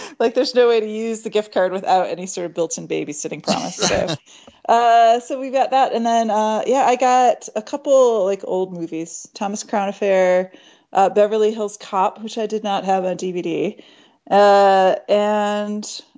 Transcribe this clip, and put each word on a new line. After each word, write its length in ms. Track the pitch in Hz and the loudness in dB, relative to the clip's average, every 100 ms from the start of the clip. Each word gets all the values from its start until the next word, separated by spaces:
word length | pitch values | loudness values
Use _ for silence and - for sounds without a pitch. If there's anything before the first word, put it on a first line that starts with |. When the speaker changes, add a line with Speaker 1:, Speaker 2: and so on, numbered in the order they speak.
| - - | -12 -2
Speaker 1:
Like, 160 | 233 | -2
there's 220 | 247 - 240 | 0 0 2
no 100 | 240 | 4
way 140 | 226 | 2
to 80 | 214 | 0
use 320 | 214 226 220 | -4 -6 -6
the 80 | 185 | -4
gift 240 | 208 214 | -4 -2
card 160 | - 185 | 0 -2
without 380 | 185 190 185 180 | -2 0 0 0
any 180 | 170 185 | -6 -10
sort 200 | 190 175 | -8 -8
of 80 | |
built-in 340 | 175 165 - 160 | -6 -6 -6 -8
babysitting 560 | 156 151 147 156 151 | -6 -6 -10 -10 -8
promise. 320 | - 180 - 190 | -4 -4 -6 -4
So, 320 | 185 196 180 156 _ - | -2 -2 -4 -6 _ -20
Speaker 2:
<laughs> 280 | - _ - | -20 _ 0
Speaker 1:
uh, 520 | 233 240 233 226 240 | 2 4 6 4 2
so 180 | 240 269 | -2 -8
we've 140 | 269 | -4
got 180 | 262 - | -2 0
that. 220 | 262 254 | 2 2
And 120 | 233 | 0
then, 260 | 233 233 226 | 0 0 0
uh, 320 | 214 214 220 - | 0 0 0 0
yeah, 180 | 269 | 2
I 120 | 240 254 | 2 2
got 520 | 254 254 247 - - | 2 4 4 2 -4
a 80 | 214 | -10
couple, 640 | 214 285 294 269 247 220 | -8 -6 2 4 4 2
like, 160 | 190 196 | 0 -2
old 300 | - 185 185 | -4 -4 -4
movies. 560 | 175 165 160 165 - - | -6 -8 -8 -10 -14 -16
Thomas 280 | - 202 208 | -10 -8 -8
Crown 260 | - 214 196 | -6 -4 -4
Affair, 640 | 196 202 190 185 180 185 - _ _ _ | -2 0 2 4 2 0 -8 _ _ _
uh, 180 | 185 190 | 0 2
Beverly 440 | 196 202 220 214 | 4 2 2 0
Hills 220 | 226 208 - | -2 -6 -8
Cop, 440 | - 196 196 - | -6 -2 -2 -2
which 140 | 214 233 | -10 -8
I 80 | 214 | -6
did 180 | 214 | -4
not 200 | 208 196 | -4 -4
have 200 | 185 190 | 0 0
on 120 | 185 175 | -2 -4
D 140 | 185 | -6
V 120 | 180 | -6
D. 420 | 170 151 170 - - _ _ _ - | -4 -2 -4 -6 -16 _ _ _ 0
Uh, 680 | 202 202 202 202 190 190 - - | 4 6 6 6 6 4 2 0
and, 960 | 208 208 214 208 208 208 208 208 - - | 0 0 0 -2 -4 -6 -8 -10 -14 -18